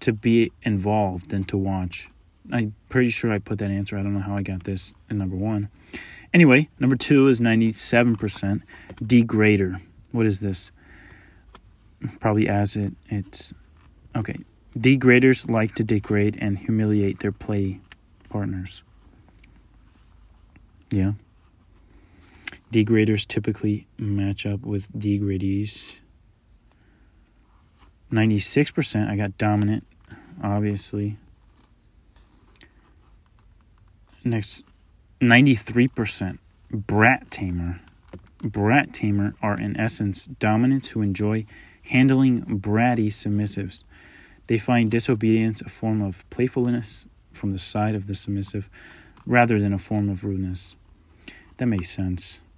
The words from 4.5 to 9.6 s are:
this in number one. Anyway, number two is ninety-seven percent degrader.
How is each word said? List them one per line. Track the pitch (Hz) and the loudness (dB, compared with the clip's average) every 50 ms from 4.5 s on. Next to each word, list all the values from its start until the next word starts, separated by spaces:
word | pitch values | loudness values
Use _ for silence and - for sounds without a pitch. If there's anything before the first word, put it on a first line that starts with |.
| 95 92 87 | -6 -8 -6
this | - 98 92 - - - - _ _ | -6 -6 -6 -8 -12 -16 -20 _ _
in | 113 104 | -6 -4
number | 98 92 92 | -4 -4 -4
one. | 92 98 110 107 104 104 104 - - - - - - - - - - - - - | -4 -4 -2 -2 -2 -4 -6 -10 -16 -20 -20 -18 -18 -18 -18 -20 -20 -6 2 6
Anyway, | 175 170 143 127 135 156 - _ - | 8 8 10 8 6 6 2 _ -2
number | 131 127 135 | 2 2 2
two | 123 - - 151 139 135 139 | 2 2 4 4 6 6 6
is | 127 113 | 6 4
ninety-seven | 117 117 110 110 113 113 107 - - - - 117 120 120 113 | 4 4 4 4 4 2 0 0 -2 2 4 4 4 4 2
percent | 104 107 104 - - - 95 98 - - - - - - - - | 0 -2 -4 -4 -4 -2 -2 -2 -2 -4 -10 -18 -20 -20 -20 -12
degrader. | - 110 107 123 120 113 113 113 107 107 107 104 98 | -10 0 4 6 6 6 4 4 4 6 6 6 4